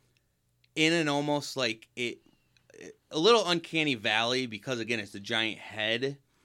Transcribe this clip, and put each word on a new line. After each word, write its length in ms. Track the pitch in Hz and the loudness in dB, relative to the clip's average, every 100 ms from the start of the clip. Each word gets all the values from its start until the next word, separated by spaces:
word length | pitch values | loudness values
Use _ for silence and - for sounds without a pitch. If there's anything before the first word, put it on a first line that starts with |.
| _ _ _ _ _ _ _ - | _ _ _ _ _ _ _ 2
in 160 | 156 | 4
an 160 | 170 151 | 4 2
almost, 480 | 143 147 147 139 135 | 2 0 -2 -2 -2
like, 320 | 120 110 - - | -2 -2 -10 -8
it, 220 | 120 - _ _ _ _ _ - - - - | -6 -6 _ _ _ _ _ -20 -18 -20 -8
a 80 | 156 | 2
little 280 | 185 233 175 | 6 6 4
uncanny 480 | 175 - 160 151 117 | 0 0 -2 0 0
valley 500 | 110 107 117 127 127 | 2 2 2 0 -2
because, 320 | 107 135 123 | -6 -6 -4
again, 200 | 110 117 | -2 -4
it's 120 | 98 | -4
the 80 | 101 | -10
giant 380 | 101 113 110 95 | -4 -2 -2 -4
head. 600 | - 110 107 117 135 139 _ _ | -10 -4 -2 0 -2 -6 _ _